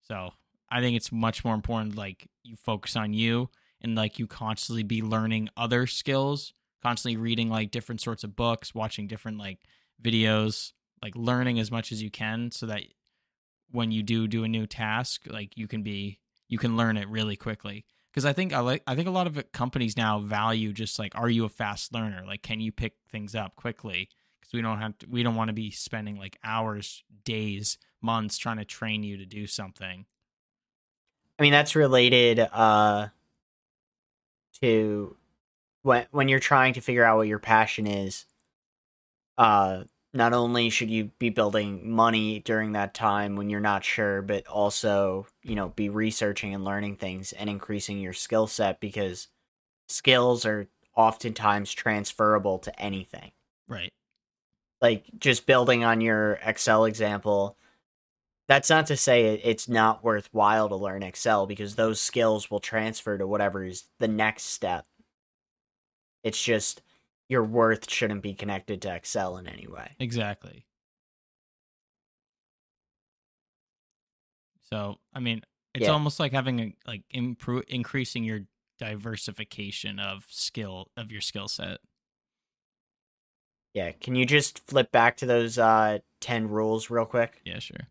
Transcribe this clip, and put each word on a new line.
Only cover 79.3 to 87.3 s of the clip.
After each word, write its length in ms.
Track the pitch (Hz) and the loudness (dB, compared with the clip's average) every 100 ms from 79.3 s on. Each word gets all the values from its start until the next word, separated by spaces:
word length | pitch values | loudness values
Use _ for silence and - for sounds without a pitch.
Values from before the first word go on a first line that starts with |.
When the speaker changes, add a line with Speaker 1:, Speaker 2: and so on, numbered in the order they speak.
| 101 107 - 101 - 104 98 | -10 -14 -10 -10 -8 -10 -8
Speaker 1:
of 280 | 98 98 - | -10 -10 -14
skill, 640 | - - - 104 92 92 - | -8 -6 -6 -8 -10 -14 -14
of 140 | 107 | -14
your 100 | 107 | -8
skill 280 | - 104 101 | -8 -8 -8
set. 320 | - 92 92 _ _ _ _ _ _ _ _ _ _ _ _ _ _ _ _ _ _ _ | -8 -8 -12 _ _ _ _ _ _ _ _ _ _ _ _ _ _ _ _ _ _ _
Speaker 2:
Yeah, 160 | 104 85 | -8 -8
can 240 | - - | -8 -4
you 100 | 127 | 0
just 360 | 127 147 135 - | 2 2 0 -8
flip 320 | - 135 123 | -2 0 4
back 240 | 120 117 - | 4 4 2
to 80 | 127 | 2
those, 320 | 120 117 117 | 2 2 4
uh, 400 | 113 110 107 104 _ _ | 6 6 4 0 _ _
ten 280 | - 120 110 | -4 -2 -2
rules 420 | 107 110 110 - | 0 0 -2 -2
real 160 | 120 113 | -2 0
quick? 360 | 123 117 | 0 -2